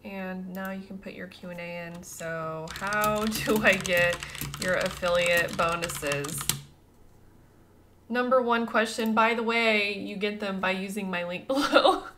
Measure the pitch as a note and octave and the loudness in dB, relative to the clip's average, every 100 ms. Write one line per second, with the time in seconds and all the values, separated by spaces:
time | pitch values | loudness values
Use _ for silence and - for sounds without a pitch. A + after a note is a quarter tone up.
0 | G#3 G3 F#3 F#3 F#3 F3+ F#3+ F#3+ F#3+ G3 | -14 -10 -8 -8 -8 -8 -8 -8 -10 -12
1 | G3 - F3+ - F3+ F3 F3 F3 E3+ E3+ | -12 -12 -14 -14 -12 -10 -10 -10 -10 -12
2 | F3+ - E3 E3 D#3+ D#3+ D#3+ - G3 G#3 | -14 -10 -8 -6 -6 -8 -8 -6 -2 0
3 | G#3+ G#3+ G#3+ A3 - G#3+ G#3+ F#3+ F#3 F3 | 2 2 0 -2 0 2 4 4 2 2
4 | F3 F3 - - - - F3+ F3+ F#3 - | 2 0 -6 -8 -8 -4 -2 0 0 -2
5 | F3+ F3 F3 E3+ E3+ F#3 E3+ E3+ E3+ - | 0 2 4 4 2 0 0 0 -4 -4
6 | D3 C#3+ C#3+ - - - - - - - | -2 -2 -4 -6 -4 -6 -8 -20 -20 -20
7 | - - - - - - - - - - | -20 -20 -20 -20 -20 -20 -20 -20 -20 -20
8 | - A#3+ B3 C4 A#3 A#3 A3+ A#3 A3 - | -4 0 4 4 4 2 2 2 2 0
9 | A3 A3 A3+ A#3 A3+ A#3 A3+ G#3+ G3+ G3+ | 2 4 4 4 2 2 4 4 2 -4
10 | G3 G3+ G#3 G#3+ G3+ F#3+ F#3 F#3+ G3 G#3 | -6 -4 -4 -2 -4 -2 0 -2 -4 -4
11 | F#3+ F3 F3 F3+ - C4+ A#3+ C4+ - F4 | -4 -2 -4 -6 -2 0 4 6 8 4
12 | - | 0